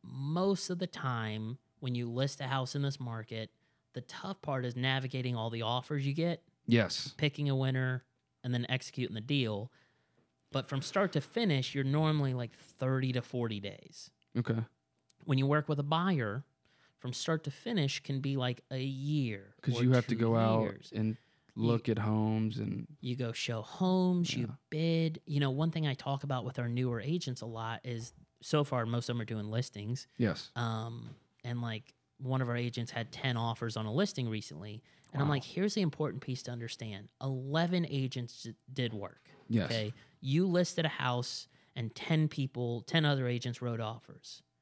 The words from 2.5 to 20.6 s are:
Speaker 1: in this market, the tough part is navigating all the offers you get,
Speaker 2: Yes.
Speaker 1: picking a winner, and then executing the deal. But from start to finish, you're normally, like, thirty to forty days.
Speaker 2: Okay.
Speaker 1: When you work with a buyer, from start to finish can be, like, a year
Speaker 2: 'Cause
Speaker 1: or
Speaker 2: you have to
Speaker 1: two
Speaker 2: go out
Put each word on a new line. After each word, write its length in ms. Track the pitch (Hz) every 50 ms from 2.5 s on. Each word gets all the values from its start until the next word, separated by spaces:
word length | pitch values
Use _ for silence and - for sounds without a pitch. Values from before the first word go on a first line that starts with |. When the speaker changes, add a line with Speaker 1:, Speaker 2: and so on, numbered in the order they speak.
| 135 135 131 127 -
Speaker 1:
in 80 | 143 143
this 160 | 139 135 -
market, 500 | 127 120 113 113 107 - 113 113 110 - - _ _ _ _ _ _ _ _
the 80 | 123 120
tough 380 | - - - - 190 196 - -
part 220 | 151 139 131 123
is 120 | 123 120
navigating 600 | 123 123 135 131 135 131 131 127 131 123 127 123
all 140 | 113 110 117
the 120 | 117 113 113
offers 440 | 110 120 123 127 - 151 143 135
you 60 | 139 139
get, 280 | 160 165 170 175 - - _ _ _ _
Speaker 2:
Yes. 480 | - 117 117 107 82 - - - - -
Speaker 1:
picking 320 | - 156 143 - - 147 139
a 80 | 135
winner, 480 | 131 131 131 131 131 131 131 127 123 - _ _ _ _ _ _ _ -
and 80 | 123 123
then 140 | 123 120 -
executing 460 | 127 131 - - - - 127 - 101
the 60 | 110
deal. 500 | 107 127 147 143 127 110 107 101 110 - - _ _ _ _ _ _ _ _ _ _ _ _ _ _ _
But 180 | - 135 127 -
from 140 | 143 139 143
start 300 | - - 196 202 180 -
to 80 | 156
finish, 540 | 135 - - 233 233 202 147 131 127 - -
you're 100 | 139 135
normally, 500 | 135 139 151 156 156 156 151 143 135 127
like, 180 | 123 120 113 -
thirty 580 | - - - - - 131 131 131 131 131 131 123
to 100 | 123 117
forty 380 | - - 123 120 113 107 101
days. 500 | 98 98 98 - - - - - - - _ _ _ _ _
Speaker 2:
Okay. 220 | 120 117 - 113 113 113 - _ _ _ _ _ _ _ _ - _ -
Speaker 1:
When 140 | 156 139 131
you 80 | 135
work 220 | 139 147 151 143 -
with 100 | 151 143
a 60 | 143
buyer, 600 | 143 156 165 175 196 185 143 117 104 101 131 143 - _ _ _ _ _ _ _ _ _ _
from 140 | - 123 123
start 320 | - - - 160 156 -
to 60 | 147
finish 500 | - - - 226 240 196 143 139 - -
can 200 | - - 139 135
be, 160 | 135 139 139
like, 260 | 135 127 123 123 - - _
a 100 | 131 131
year 720 | 131 135 135 131 139 143 151 151 135 117 107 98 98 - - _ -
Speaker 2:
'Cause 140 | - 120 113
Speaker 1:
or 20 | 123
Speaker 2:
you 80 | 127 131
have 140 | 123 120
to 80 | - 117
Speaker 1:
two 60 | 113
Speaker 2:
go 160 | 117 113 113
out 260 | 113 113 113 110 113